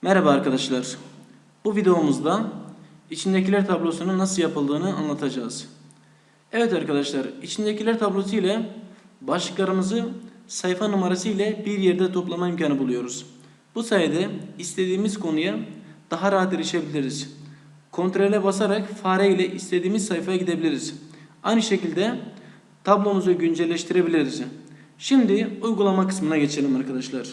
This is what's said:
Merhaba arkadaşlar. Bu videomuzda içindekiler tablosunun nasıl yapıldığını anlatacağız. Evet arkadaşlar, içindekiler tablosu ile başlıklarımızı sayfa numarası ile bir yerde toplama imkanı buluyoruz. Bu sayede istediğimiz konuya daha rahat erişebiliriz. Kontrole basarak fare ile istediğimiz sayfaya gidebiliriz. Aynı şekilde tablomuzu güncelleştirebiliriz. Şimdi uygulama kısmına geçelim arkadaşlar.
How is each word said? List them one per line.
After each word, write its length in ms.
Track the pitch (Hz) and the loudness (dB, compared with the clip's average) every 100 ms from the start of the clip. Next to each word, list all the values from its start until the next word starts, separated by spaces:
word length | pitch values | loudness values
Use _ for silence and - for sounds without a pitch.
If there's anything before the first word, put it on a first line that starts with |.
Merhaba 280 | 175 190 151 | 4 4 6
arkadaşlar. 640 | 139 143 127 - 127 120 - - - - - _ _ | 4 2 0 0 -2 -4 -10 -16 -20 -20 -20 _ _
Bu 120 | 208 208 | -2 2
videomuzda 760 | 185 175 151 135 147 196 226 - - - - - _ | 4 4 4 2 0 0 -2 -8 -16 -18 -20 -20 _
içindekiler 560 | 165 190 190 190 202 196 | -6 0 2 4 2 2
tablosunun 520 | 170 165 165 180 190 | 2 0 -2 -2 0
nasıl 240 | 190 185 | 0 0
yapıldığını 540 | 160 151 139 147 185 175 | 0 0 0 0 -2 -2
anlatacağız. 720 | 151 147 143 127 117 - - - - - _ _ _ _ _ | -4 -2 -4 -4 -8 -10 -14 -20 -20 -20 _ _ _ _ _
Evet 200 | 220 233 | 0 2
arkadaşlar, 540 | 180 151 143 139 139 131 - | 0 0 0 0 -2 -4 -8
içindekiler 560 | - - 214 208 214 226 | -10 -4 -2 0 0 0
tablosu 380 | 208 190 196 214 | 0 0 0 0
ile 340 | 180 214 220 - - - - _ | 0 0 -4 -10 -18 -20 -20 _
başlıklarımızı 880 | 135 170 175 - 190 190 185 226 233 - - - - | -4 -4 -4 -2 0 0 0 0 -2 -8 -16 -20 -14
sayfa 420 | - 180 185 214 | -6 -2 0 0
numarası 400 | 202 185 185 226 | 2 2 0 -2
ile 340 | 196 208 214 208 | 0 0 -2 -4
bir 120 | 202 | 2
yerde 340 | 185 170 185 | 2 4 2
toplama 360 | 185 175 170 180 | 0 -4 -2 -2
imkanı 300 | 170 156 139 | 0 0 0
buluyoruz. 480 | 131 123 120 - - - - - _ | 0 -2 -4 -10 -14 -20 -20 -20 _
Bu 80 | - | -8
sayede 460 | 233 208 160 156 196 196 - - | 0 2 2 2 -2 -4 -12 -12
istediğimiz 600 | 175 - 185 190 208 - | -10 -2 0 2 0 -2
konuya 400 | 170 156 170 220 - - - - _ | -2 0 0 -2 -6 -14 -18 -20 _
daha 220 | 160 190 | -2 2
rahat 200 | 196 185 | 2 2
erişebiliriz. 840 | 175 156 170 151 147 135 117 - - - - - - _ | 0 -2 -2 -2 -4 -4 -4 -10 -14 -20 -20 -20 -20 _
Kontrole 540 | - 185 190 196 208 | -2 0 2 4 4
basarak 440 | 196 190 208 208 196 | 2 2 0 0 -2
fare 400 | - 190 190 196 | -6 0 4 4
ile 240 | 180 180 | 4 2
istediğimiz 540 | - - 185 175 214 196 | -2 -2 0 0 -2 0
sayfaya 300 | 175 185 185 | -2 0 -2
gidebiliriz. 580 | 180 165 160 135 - - - - - - | 0 0 0 -2 -6 -12 -16 -20 -20 -8
Aynı 200 | - 226 | 0 2
şekilde 580 | - 190 170 156 208 254 - - - - _ _ | 2 0 0 -2 -2 -2 -8 -16 -20 -20 _ _
tablomuzu 540 | - 208 202 196 180 175 | 2 4 4 2 2 2
güncelleştirebiliriz. 1040 | 165 165 170 170 - 180 170 165 135 117 123 - - - - _ | 2 0 0 -2 0 2 4 2 0 -2 -8 -10 -20 -20 -20 _
Şimdi 600 | - 269 220 202 226 - | 2 4 6 4 0 -2
uygulama 460 | 226 208 202 190 185 | -2 2 4 4 2
kısmına 280 | 190 151 156 | 0 0 2
geçelim 380 | 143 147 139 127 | 2 0 0 0
arkadaşlar. 520 | 127 127 123 131 117 | 0 -6 -6 -8 -10